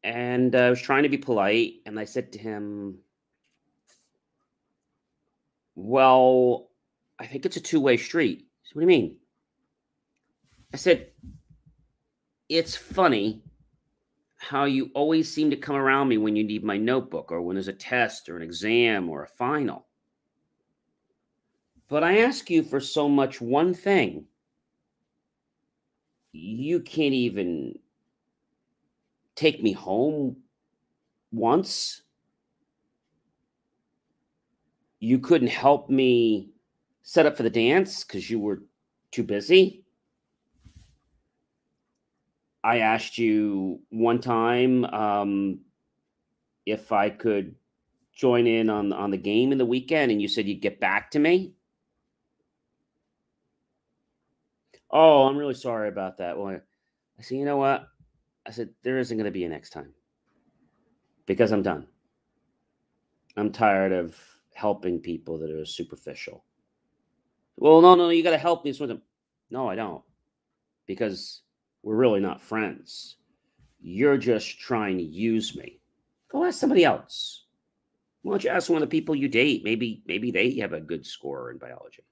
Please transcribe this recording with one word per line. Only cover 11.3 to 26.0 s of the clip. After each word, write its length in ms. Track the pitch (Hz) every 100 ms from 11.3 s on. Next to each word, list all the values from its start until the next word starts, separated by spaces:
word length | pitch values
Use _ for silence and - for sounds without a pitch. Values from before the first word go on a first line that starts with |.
| - _ _ _ _ _ _ _ _ _ _ _
"It's 260 | 160 160
funny 720 | - - 202 175 117 104 110 - _ _ _ _ _ _ _ _ _
how 220 | - 139
you 260 | 143 135 131
always 360 | 139 151 160 160
seem 200 | - 151
to 60 | 139
come 200 | 143 139
around 320 | 135 135 139
me 80 | 110
when 180 | 107
you 80 | 107
need 220 | 107 107
my 140 | 104 98
notebook 520 | 113 131 - - -
or 120 | 82
when 140 | 87 98
there's 120 | 95
a 60 |
test 520 | 95 - 123 113 - -
or 120 | 85
an 40 |
exam 680 | 82 85 104 117 117 104 87
or 120 | 73
a 60 | 73
final. 580 | _ 123 151 123 - _ _ _ _ _ _ _ _ _ _ _ _ _ _ _ _ _ _ _ _ _
But 140 | 147
I 180 | 165 202
ask 280 | 240 269 -
you 140 | 165
for 180 | 156 139
so 260 | 139 - 147
much 320 | 143 135 -
one 320 | 117 135 175
thing. 520 | 175 196 196 104 73 - _ _ _ _ _ _ _ _ _ _ _ _ _ _ _ _ _